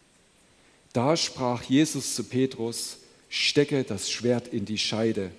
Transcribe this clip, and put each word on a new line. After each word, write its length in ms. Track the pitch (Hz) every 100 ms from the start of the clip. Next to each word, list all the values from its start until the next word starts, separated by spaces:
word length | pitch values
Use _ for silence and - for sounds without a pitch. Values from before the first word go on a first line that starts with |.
| _ _ _ _ _ _ _ _ _
Da 240 | 123 127 165
sprach 460 | - - 127 120
Jesus 520 | - 131 156 139 -
zu 100 | -
Petrus, 720 | 110 127 131 - 113 117 - - - _ _
‚Stecke 540 | - - - 143 143
das 260 | 127 98 -
Schwert 380 | - 120 120 113
in 180 | 120 101
die 100 | 104
Scheide. 540 | - 110 113 104 92